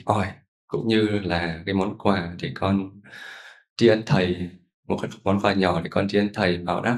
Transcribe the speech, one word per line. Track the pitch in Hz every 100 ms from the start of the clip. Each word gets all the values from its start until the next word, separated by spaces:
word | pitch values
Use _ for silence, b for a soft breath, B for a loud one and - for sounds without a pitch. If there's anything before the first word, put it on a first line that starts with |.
| -
ỏi, | 104 98 - _ _ _
cũng | - 113
như | 110 107
là | 101 90 85 85 80 98
cái | 95
món | 101 107
quà | 104 95 85 87
thì | 87 -
con | 95 98 95 - B B B B B B _ -
tri | 117
ân | 107 110
thầy, | 95 90 90 90 - _ _ -
một | 98
cái | - -
món | 98 98
quà | 101
nhỏ | 98 92 82
thì | 87
con | 101 101
tri | 101
ân | 104
thầy | 107 92 87
báo | 87 90
đáp | 107